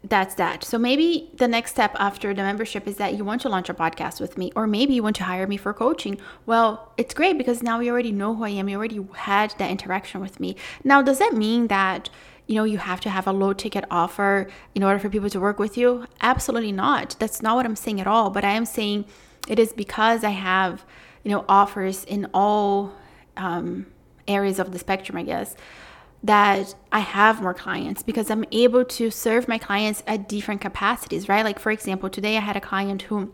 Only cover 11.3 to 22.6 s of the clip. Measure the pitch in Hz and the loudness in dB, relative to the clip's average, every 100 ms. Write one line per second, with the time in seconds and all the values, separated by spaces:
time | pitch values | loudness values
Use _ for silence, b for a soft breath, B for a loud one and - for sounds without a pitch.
11.3 | 233 214 233 233 196 190 180 - B B | 4 2 2 2 2 0 -2 -10 B B
12.3 | B - 220 220 208 175 185 214 190 190 | B -2 0 0 -2 -4 -6 -4 -2 0
13.3 | 196 196 196 220 202 - 175 175 - 202 | 2 2 0 -4 -6 -2 0 0 2 2
14.3 | 196 196 B B 202 196 196 202 208 202 | 2 -2 B B 0 2 2 0 -2 -2
15.3 | 196 196 208 208 - 247 247 240 _ 226 | 0 0 0 -2 2 2 2 -6 _ 0
16.3 | 254 - 233 214 190 208 - - - 220 | 2 0 -2 -2 0 2 2 -2 -6 -4
17.3 | - 220 240 240 214 233 202 190 220 208 | -2 0 2 0 -4 -4 -2 2 2 2
18.3 | 220 202 214 226 - 208 208 202 B B | 0 0 0 -2 -2 -2 -2 -6 B B
19.3 | B - 220 220 - 208 - 220 233 214 | B -2 2 2 0 -8 2 4 4 0
20.3 | 190 190 185 185 180 - B B B 208 | -2 0 2 2 -2 -16 B B B -2
21.3 | 202 - 196 202 208 190 190 - 202 196 | -2 6 6 6 2 -4 -4 -6 -6 0
22.3 | 185 202 208 | 2 4 4